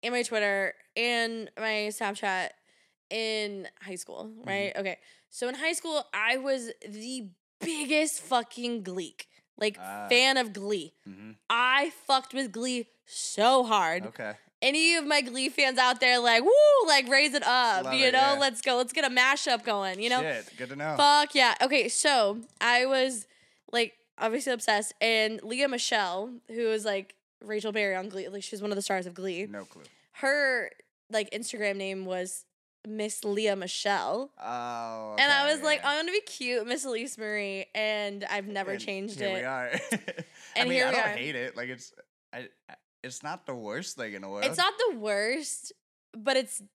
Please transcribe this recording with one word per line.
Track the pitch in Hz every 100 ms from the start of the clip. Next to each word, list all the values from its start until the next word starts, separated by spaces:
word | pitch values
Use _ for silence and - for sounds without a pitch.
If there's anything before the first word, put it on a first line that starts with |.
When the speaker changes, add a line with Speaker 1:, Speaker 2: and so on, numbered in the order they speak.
Speaker 1:
and | 233
my | 247
Twitter | 233 220 208 196 196 - _ -
and | 240 240 233 226 214 -
my | 220 214 208
Snapchat | 208 208 202 208 185 175 - _ _ _ _ _
in | 214 226 220 208 202 185 _
high | 190 180
school, | - - 220 220
Speaker 2:
Mm-hmm. | 208
Speaker 1:
right? | 196 202 -
Okay. | 196 180 _ _ _
So | - 247
in | 254
high | 311
school, | 339 330 302 247
I | 202 220 254
was | 262 269 233 - -
the | 208 226 262 208 175 _ _
biggest | - 320 285 302 311 -
fucking | - 254 233 - 240 233
Gleek. | 190 180 170 - - _ _ -
Like, | 214 208
Speaker 2:
Ah. | 185 202 202
Speaker 1:
fan | 247 262 269
of | 240
Glee. | 202 196 208 156 _ -
Speaker 2:
Mm-hmm. | 95 107 110 _
Speaker 1:
I | 233 247 262 302 - -
fucked | 262 262
with | 254 262
Glee | 196 247 247 233 _ _
so | - - - 220 262
hard. | 240 214 170 170 202
Speaker 2:
Okay. | - 110 104 _ _
Speaker 1:
Any | 262 294 330 339
of | 294
my | 294
Glee | 254 247 262
fans | 269 277 262
out | 254 247
there, | 254 247
like, | 240 226
woo, | 285 539 605 554 403
like, | 285 254
raise | 269 294
it | 269
up, | - 254 240 190 190
Speaker 2:
Love |
Speaker 1:
you | 262 262
Speaker 2:
it, |
Speaker 1:
know? | 254 269
Speaker 2:
yeah. | 285
Speaker 1:
Let's | 269 226
go. | - 247
Let's | 247
get | 320 277
a |
mashup | 247 254 277 - 240
going, | - 208 190 185
you | 226
know? | 247
Speaker 2:
Shit, | 160 123 104 113
good | 123
to | -
know. | 151 151
Speaker 1:
Fuck | 285 294 294 285
yeah. | 247 -
Okay, | 262 277 233
so | - 302 269 208 214 226 _
I | 233 247 254
was, | 269 262 240 - _ _ _ -
like, | 233 226 _ _ -
obviously | 226 240 269
obsessed, | 240 - 208 202 -
and | 226 226 214 220
Leah | 214 247 277
Michelle, | 247 - 233 190 180 220 240 _
who | 226 226
is, | 220
like, | 214 196 196 - _ _
Rachel | 208 214 214
Berry | 208 202 185
on | 196
Glee, | 190 190
like, | 196
she's | 190 208
one | 208
of | 202
the |
stars | 196 190 180
of |
Glee. | 175 190 175 196
Speaker 2:
No | -
clue. | - - 76 _ _
Speaker 1:
Her, | - 269 285 277 247 196 - - _ _
like, | 220 202
Instagram | 214 233 233 208 196
name | 190 190 185
was | 185 185 - - _ _ _ -
Miss | 214 214 -
Leah | 208 202 220 196
Michelle. | 180 - 208 196 107 196 277 _
Speaker 2:
Oh, | 107 120 120 117 117 113 110 214
Speaker 1:
And | 277
I | 285 285
Speaker 2:
okay, |
Speaker 1:
was | 302
like, | 302 302
Speaker 2:
yeah. | 277
Speaker 1:
"I'm | 294
gonna | 330
be | 392
cute, | - - 247 247 220
Miss | 247 269
Elise | 226 254 -
Marie," | 214 214 202 196 - 220
and | 214 214 208 202 196
I've | 202 196
never | 196 190
Speaker 2:
And | 196
Speaker 1:
changed | - 190 202 202
Speaker 2:
here | 196
Speaker 1:
it. | 190
Speaker 2:
we |
are. | 127 131 127 147
<laughs> | -
Speaker 1:
And | 220 - 175 165 - - -
Speaker 2:
I |
mean, | 247
Speaker 1:
here | 254 254
Speaker 2:
I |
Speaker 1:
we | 247
Speaker 2:
don't | 220
Speaker 1:
are. |
Speaker 2:
hate | 208 139 135
it. | 123 117
Like, | 123
it's, | 127 - _ - _ _
I, | 123 123 _ _
I, | - _ _
it's | 127 127
not | 147 180 -
the | 127
worst | 107 117 185 -
thing | 113
in | 101
the | 95
world. | 101 269
Speaker 1:
It's | -
not | 359 415 480
the | 269
worst, | 214 202 214 269 285 - - - _ _ _ -
but | 220 262
it's | 233 - 202